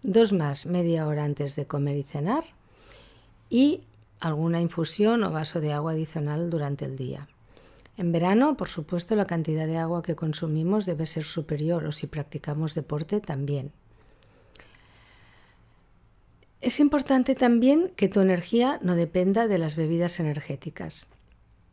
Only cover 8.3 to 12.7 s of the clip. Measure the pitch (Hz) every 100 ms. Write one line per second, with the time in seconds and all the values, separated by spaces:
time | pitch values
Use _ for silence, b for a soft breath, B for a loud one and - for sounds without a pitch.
8.3 | 214 294 285 - - 151 175 - 214 196
9.3 | 170 160 156 160 165 165 170 160 156 160
10.3 | 151 165 156 170 214 190 156 160 160 151
11.3 | - 147 151 156 170 151 147 147 156 147
12.3 | 151 - 147 160